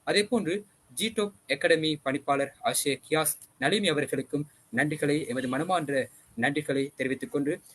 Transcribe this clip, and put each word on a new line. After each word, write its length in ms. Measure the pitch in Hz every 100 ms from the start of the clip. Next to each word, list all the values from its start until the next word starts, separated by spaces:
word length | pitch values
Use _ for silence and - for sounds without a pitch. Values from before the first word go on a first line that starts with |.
அதே 200 | 143 180
போன்று 320 | 208 240 160 202 - _ _ 123
ஜிடோப் 400 | 220 226 208 - -
அகாடமி 440 | 139 175 165 156 147
பணிப்பாளர் 560 | 135 139 - 139 139 -
அஷே 300 | 120 127 143 131
கியாஸ் 360 | - 151 151 - - -
நலிமி 280 | 135 214 190
அவர்களுக்கும் 580 | 143 139 135 131 147 151 _ _ 120
நன்றிகளை, 420 | 147 151 147 151 127
எமது 200 | 127 127
மனமார்ந்த 460 | 135 175 180 143 135 113 - - -
நன்றிகளை 460 | 131 147 147 139 139 -
தெரிவித்துக் 360 | 131 135 123
கொண்டு, 200 | 147 143 175 -